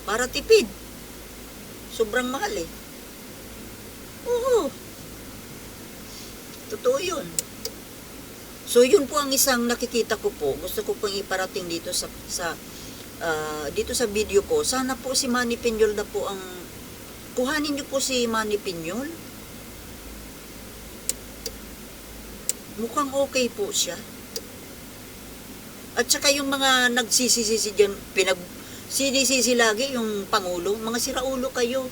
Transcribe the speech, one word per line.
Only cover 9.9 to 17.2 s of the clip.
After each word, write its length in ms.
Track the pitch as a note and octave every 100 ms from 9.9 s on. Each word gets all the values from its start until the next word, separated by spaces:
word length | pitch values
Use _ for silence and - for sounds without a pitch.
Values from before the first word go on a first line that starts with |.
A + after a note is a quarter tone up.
| A#3+ A3 G#3+
ko 120 | G#3 -
po. 200 | D3 C#3+
Gusto 240 | F3+ -
ko 120 | G#3 G3+
pong 200 | G#3 G3
iparating 480 | - F#3+ F#3 G#3 F3
dito 200 | E3+ F3+ F3+
sa, 120 | E3+ - -
sa, 280 | - F3 D3+ - - - - - -
ah, 440 | E3 D#3 D#3 D3+ D3+
dito 240 | F#3 A#3 A#3+
sa 120 | A#3
video 360 | G3+ G3+ G3
ko. 200 | G3 D#3 D3+
Sana 280 | B3+ C4 C4
po 160 | B3+ C4
si 160 | C4+
Manny 240 | A#3+ A#3+ A#3
Piñol 400 | A#3+ A3 G#3+ G#3
na 120 | G#3
po 200 | G3+ F#3
ang, 120 | G3 F#3+ F3+ D#3+ - - - - -